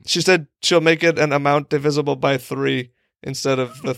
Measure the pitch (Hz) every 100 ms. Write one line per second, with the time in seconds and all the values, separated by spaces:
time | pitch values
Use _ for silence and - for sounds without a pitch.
0 | - 170 165 185 147 _ - 175 160 160
1 | 170 156 147 143 143 147 143 147 147 143
2 | 143 131 135 135 - 135 139 131 123 _
3 | _ _ - 135 135 135 123 139 135